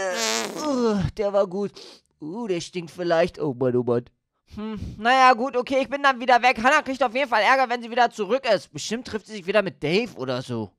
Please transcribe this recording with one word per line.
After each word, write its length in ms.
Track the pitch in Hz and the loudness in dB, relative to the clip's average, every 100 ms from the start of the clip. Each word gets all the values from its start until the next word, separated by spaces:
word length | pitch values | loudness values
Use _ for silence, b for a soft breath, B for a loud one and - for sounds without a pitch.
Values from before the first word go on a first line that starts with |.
| 381 220 220 226 214 - 302 254 233 208 156 - | -2 -2 -2 -2 -4 -6 -4 0 0 0 -2 -2
der 140 | 202 | -2
war 140 | 196 202 | 0 0
gut. 240 | 185 202 - - - _ _ | -2 -6 -8 -20 -20 _ _
Uh, 260 | 151 208 233 | -12 -8 -4
der 140 | 170 | -6
stinkt 280 | - 185 165 | -6 -10 -10
vielleicht. 480 | - 175 165 175 - | -6 0 2 2 0
Oh 140 | 151 | -4
Mann, 220 | 123 131 123 | -2 0 0
oh 80 | |
Mann. 220 | 120 120 123 _ _ _ _ - | 0 -2 -2 _ _ _ _ -12
Hm, 400 | 214 214 - - | -10 -10 -12 -4
naja, 360 | 226 262 254 | 2 6 6
gut, 240 | 240 262 247 | 6 2 -2
okay, 220 | 247 269 | 0 0
ich 80 | 262 | 0
bin 120 | 277 | 0
dann 160 | 277 247 | 0 2
wieder 220 | 240 240 | 4 4
weg. 160 | 247 226 | 4 2
Hannah 180 | 240 294 | 4 2
kriegt 220 | 254 262 | 2 -2
auf 100 | 254 | -2
jeden 160 | 240 269 | 0 0
Fall 120 | 220 | 2
Ärger, 280 | 202 269 254 | 4 4 2
wenn 120 | 240 | -2
sie 100 | 233 | -4
wieder 180 | 247 240 | 2 2
zurück 340 | - 190 262 254 | 0 -4 -2 0
ist. 220 | 190 - | 0 -2
Bestimmt 360 | 147 - 139 - | -12 -8 -8 -6
trifft 180 | 214 - | -10 -10
sie 80 | |
sich 120 | 214 170 | -12 -2
wieder 160 | 208 | 0
mit 220 | 190 - | 0 -4
Dave 320 | 147 185 233 - | -2 0 -2 -6
oder 260 | 127 127 | -6 -6
so. 300 | 127 117 104 | -6 -8 -8